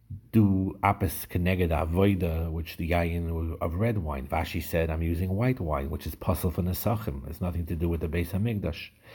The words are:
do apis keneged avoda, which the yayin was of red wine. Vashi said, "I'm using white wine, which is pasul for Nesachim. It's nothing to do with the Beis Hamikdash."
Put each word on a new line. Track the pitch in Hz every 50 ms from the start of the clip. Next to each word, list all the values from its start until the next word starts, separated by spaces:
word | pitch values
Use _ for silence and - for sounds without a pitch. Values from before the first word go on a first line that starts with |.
| _ - - - - -
do | - 110 107 98 95 95 95 98 - - -
apis | 98 98 - 98 92 - - - -
keneged | - 90 87 90 95 90 92 82
avoda, | 80 73 80 80 82 90 98 101 98 90 92 85 82 82 82 82
which | 80 85 80 - -
the | - 90 80
yayin | 87 87 85 85 85 85 85 82
was | 82 82 82 82 82 -
of | - 85 80
red | 90 110 120 113 104
wine. | 82 78 73 67 67
Vashi | 69 85 82 82 - - 85
said, | - - - 82 82 80
"I'm | 80 80
using | 82 82 85 82 95 92
white | 95 101 120 127 127 -
wine, | 90 78 76 71 69 71
which | 80 - -
is | 78 76
pasul | - - - 90 - - 90
for | - -
Nesachim. | 87 90 92 - - 104 117 107 - - 67 67 67 71
It's | 73 -
nothing | 95 87 82 85 82
to | - 87
do | 78 85 85
with | 85 80
the | 85 80
Beis | 80 87 82 -
Hamikdash." | - 92 107 120 113 101 - 80 73 - - - _ _ - - -